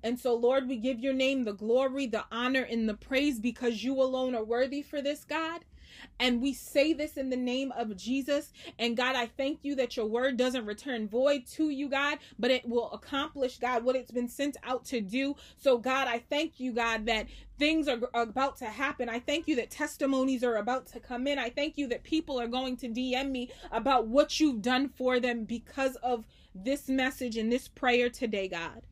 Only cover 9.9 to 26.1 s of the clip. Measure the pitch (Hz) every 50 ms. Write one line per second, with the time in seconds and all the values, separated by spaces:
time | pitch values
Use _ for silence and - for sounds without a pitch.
9.9 | - - 220 214 214 240 254 277 262 226 247 254 247 262 220 208 208 208 - 285
10.9 | 254 226 214 202 202 240 262 294 285 285 247 - - - 311 311 285 262 285 285
11.9 | 277 277 285 285 302 294 - - - - 208 247 262 247 - 247 233 240 226 -
12.9 | - 208 - - - 277 294 311 - 285 269 254 - - - 240 254 233 233 247
13.9 | 254 262 254 - 220 247 240 240 - - 277 294 277 - - - 262 247 - -
14.9 | 269 240 214 185 202 262 269 277 285 - - - - - - 277 254 240 220 262
15.9 | 262 269 269 254 233 233 240 _ 294 294 320 320 - - 254 254 226 233 233 233
16.9 | 226 226 214 233 226 220 - - - - - - - - 285 302 320 320 294 294
17.9 | 254 233 226 247 - 233 240 226 208 254 269 277 269 - 262 240 208 220 277 277
18.9 | 294 - 247 226 226 240 247 - 285 320 320 - 311 247 220 - - - 302 311
19.9 | - - 302 269 269 262 262 269 269 240 233 247 233 214 202 226 254 262 254 -
20.9 | - 240 - - 254 240 254 277 285 277 247 233 247 - 285 311 302 - 285 247
21.9 | 240 - - - 320 311 311 - 277 247 233 233 233 254 262 262 254 247 - 240
22.9 | 226 247 254 262 247 254 277 277 262 247 240 247 - - - - - 226 220 269
23.9 | 269 247 233 220 226 285 302 294 - - 311 302 262 220 190 240 254 254 277 262
24.9 | - - 262 254 254 247 240 247 240 240 220 - 233 233 - - - - 269 262
25.9 | 254 - - 247